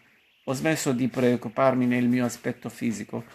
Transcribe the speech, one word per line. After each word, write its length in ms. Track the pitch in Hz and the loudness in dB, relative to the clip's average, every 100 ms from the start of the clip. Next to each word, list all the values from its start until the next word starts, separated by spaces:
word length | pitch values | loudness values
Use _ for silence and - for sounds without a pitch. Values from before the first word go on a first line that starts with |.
| _ _ _ _ | _ _ _ _
Ho 100 | - | -8
smesso 400 | 135 156 151 151 | -2 -2 0 0
di 160 | 123 127 | 0 -2
preoccuparmi 760 | 135 123 120 117 127 135 127 123 | 2 2 2 -2 2 2 4 2
nel 220 | 123 120 | 2 2
mio 160 | 123 | 2
aspetto 460 | 120 - - 120 117 | 0 -4 -8 -8 -10
fisico, 560 | - 120 101 - 117 - | -6 -4 -4 -8 -10 -10